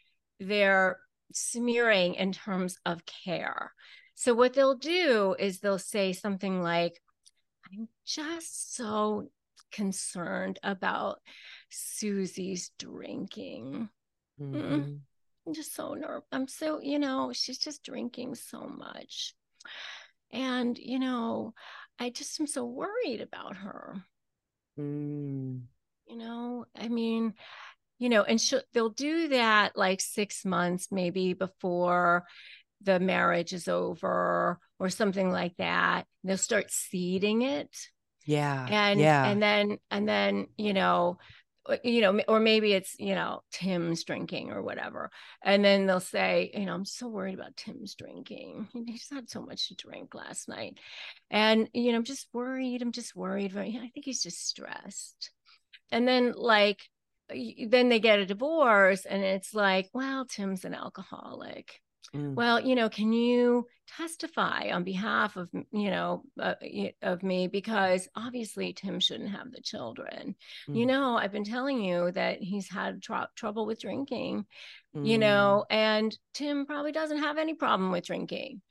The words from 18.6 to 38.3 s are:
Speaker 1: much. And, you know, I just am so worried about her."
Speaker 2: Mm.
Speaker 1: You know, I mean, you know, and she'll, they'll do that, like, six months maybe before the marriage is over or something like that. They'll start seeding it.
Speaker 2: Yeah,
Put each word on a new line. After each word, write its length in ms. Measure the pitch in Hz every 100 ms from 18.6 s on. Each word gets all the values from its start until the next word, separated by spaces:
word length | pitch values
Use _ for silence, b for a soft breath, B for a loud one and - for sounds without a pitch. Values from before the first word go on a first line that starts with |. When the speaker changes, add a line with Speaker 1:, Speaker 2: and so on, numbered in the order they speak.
| -
Speaker 1:
much. 680 | - - - - - - _ _ _ - B B B B _ _
And, 460 | 226 262 254 240 240
you 220 | - 262
know, 560 | 262 247 226 220 226 - B B B -
I 120 | 247
just 280 | 240 285 -
am 80 | 294
so 200 | 285 240
worried 560 | 254 339 453 403 214
about 340 | - - - 190
her." 480 | 196 - - 196 - _ _ _ _ _ _ -
Speaker 2:
Mm. 840 | 143 147 147 147 143 135 131 127 123 _ _ _ -
Speaker 1:
You 100 | 233
know, 500 | 226 233 240 247 - -
I 120 | 233
mean, 440 | 233 226 226 226 208 B B B B _ -
you 120 | 247
know, 140 | 220
and 140 | - 226
she'll, 240 | - 269 -
they'll 160 | 233 226
do 380 | 214 285 330 320
that, 460 | 262 226 214 202
like, 280 | - 190 190
six 420 | - - 196 -
months 440 | 190 175 175 180 -
maybe 400 | 196 175 185 185
before 920 | 180 185 - 185 175 175 175 175 175 - B B B _ _
the 180 | 196 185
marriage 540 | 185 180 180 175 170
is 140 | 180 175
over 920 | 175 180 165 185 180 175 175 175 175 _ -
or 120 | 185
something 400 | - 208 190 185
like 260 | 180 180 -
that. 500 | 175 180 180 180 - _
They'll 120 | 185 190
start 340 | - 214 -
seeding 720 | - - 185 180 185 208 226
it. 340 | 254 294 - - - _ _ _
Speaker 2:
Yeah, 420 | -